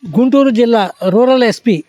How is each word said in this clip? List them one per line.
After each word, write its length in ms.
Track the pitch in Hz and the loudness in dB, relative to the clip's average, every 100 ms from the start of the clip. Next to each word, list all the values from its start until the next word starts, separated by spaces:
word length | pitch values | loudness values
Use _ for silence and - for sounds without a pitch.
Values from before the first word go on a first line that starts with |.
| 220 156 | -4 -2
గుంటూరు 360 | 254 277 277 226 | 0 2 2 0
జిల్లా 240 | 233 226 185 - 185 190 | 0 0 -2 -4 -2 0
రూరల్ 320 | 254 262 240 | 2 2 0
ఎస్పీ 260 | 196 - 175 | -2 -2 -2